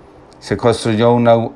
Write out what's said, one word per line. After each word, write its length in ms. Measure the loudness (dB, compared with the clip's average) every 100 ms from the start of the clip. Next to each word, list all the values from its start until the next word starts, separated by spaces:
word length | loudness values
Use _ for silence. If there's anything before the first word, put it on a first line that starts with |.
| -20 -20 -20 -20
Se 180 | -10 -2
construyó 560 | -2 -2 -2 0 0
una 340 | 2 2 2 0